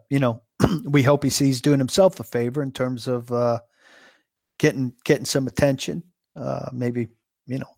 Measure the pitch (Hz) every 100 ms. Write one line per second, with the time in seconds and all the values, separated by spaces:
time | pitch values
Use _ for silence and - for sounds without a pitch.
0 | - 139 127 113 _ - - 170 143 143
1 | 131 143 139 - 139 123 147 143 127 -
2 | 190 - 113 120 120 139 139 - 127 127
3 | 120 123 120 123 120 113 - _ _ -
4 | - _ _ _ _ - 156 135 127 -
5 | - 143 - 143 127 - 143 135 - 156
6 | - _ _ 160 131 131 - 123 123 120
7 | 113 _ _ _ - 131 -